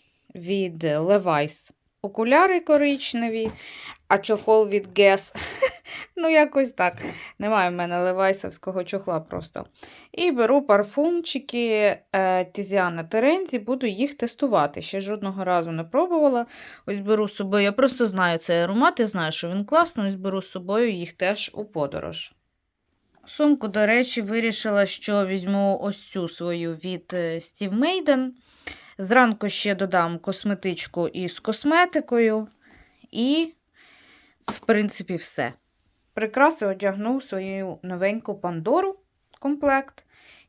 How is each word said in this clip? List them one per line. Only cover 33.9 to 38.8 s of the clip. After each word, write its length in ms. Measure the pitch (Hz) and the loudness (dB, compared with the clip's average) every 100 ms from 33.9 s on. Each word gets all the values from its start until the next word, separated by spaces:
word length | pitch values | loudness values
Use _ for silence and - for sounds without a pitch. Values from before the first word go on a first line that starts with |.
| _ _ _ _ _ | _ _ _ _ _
в 180 | - - | -14 -6
принципі, 580 | - 214 208 - 185 175 | 0 0 0 -4 -6 -6
все. 360 | - - 123 - _ _ _ _ _ | -6 -4 -6 -8 _ _ _ _ _
Прикраси 520 | - 220 254 294 320 202 | -6 -2 4 4 4 -2
одягну 540 | 190 202 196 220 269 | -2 -2 -2 -2 -4
свою 580 | - 190 190 196 190 160 | -4 -8 -6 -6 -8 -10
новеньку 520 | 180 180 196 226 220 | -8 -2 -2 -2 -6
Пандору 600 | 196 175 170 165 320 | -6 -6 -4 0 0